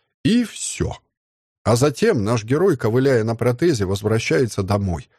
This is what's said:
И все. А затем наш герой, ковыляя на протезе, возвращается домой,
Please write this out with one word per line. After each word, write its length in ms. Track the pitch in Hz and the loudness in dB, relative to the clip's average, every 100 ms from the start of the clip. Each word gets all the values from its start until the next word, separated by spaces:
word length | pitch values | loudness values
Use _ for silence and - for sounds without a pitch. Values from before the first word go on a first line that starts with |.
| _ _ | _ _
И 200 | 143 233 233 | 0 0 0
все. 500 | - - - - - _ _ _ _ _ _ | -6 -10 -6 -6 -6 _ _ _ _ _ _
А 120 | - 117 | 0 2
затем 480 | 147 - 220 165 | 2 2 0 2
наш 220 | 101 120 107 | 0 -2 0
герой, 320 | 143 196 143 | 0 2 0
ковыляя 480 | 110 120 135 123 110 | 0 2 2 2 0
на 100 | 117 | 0
протезе, 500 | 120 123 170 127 92 | -2 0 0 0 -2
возвращается 760 | 98 104 113 - 160 120 - | -2 0 0 0 0 0 -2
домой, 460 | 95 104 98 82 - | -2 -2 -2 -4 -10